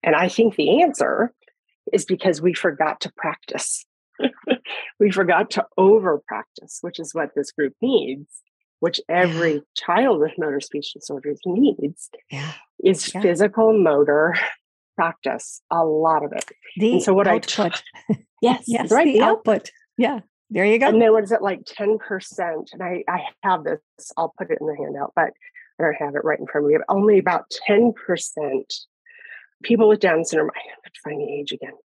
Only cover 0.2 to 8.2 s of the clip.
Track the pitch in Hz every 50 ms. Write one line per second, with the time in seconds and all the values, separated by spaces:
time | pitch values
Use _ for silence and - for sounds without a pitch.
0.2 | 180 180 - - 226 226 - - 151 151 180 277 349 330 - - - - - -
1.2 | - 240 _ _ _ _ _ _ _ _ _ _ _ - - 196 - - 185 180
2.2 | - 190 170 147 156 180 170 - - 180 147 139 160 156 - - - 170 _ -
3.2 | - 160 151 - _ - - - - - - - - _ _ _ _ _ _ _
4.2 | 262 262 - - _ - 277 247 _ - - - - - - _ 208 208 185 190
5.2 | 190 175 180 165 214 - - 214 - - _ - 190 190 208 220 190 185 156 147
6.2 | _ - 107 104 113 _ _ - - - - - - - - - 165 147 - 160
7.2 | 151 143 _ - 139 - - - 147 135 - _ - 254 269 208 - - 135 143